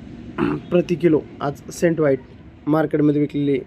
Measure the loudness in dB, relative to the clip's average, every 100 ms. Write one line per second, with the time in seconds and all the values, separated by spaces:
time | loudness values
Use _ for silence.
0 | -18 -16 -12 -4 -2 -2 0 0 2 2
1 | 4 2 0 -6 -6 -6 -10 -2 0 2
2 | 2 2 -2 -20 -20 -10 -2 0 2 2
3 | 2 2 0 0 0 0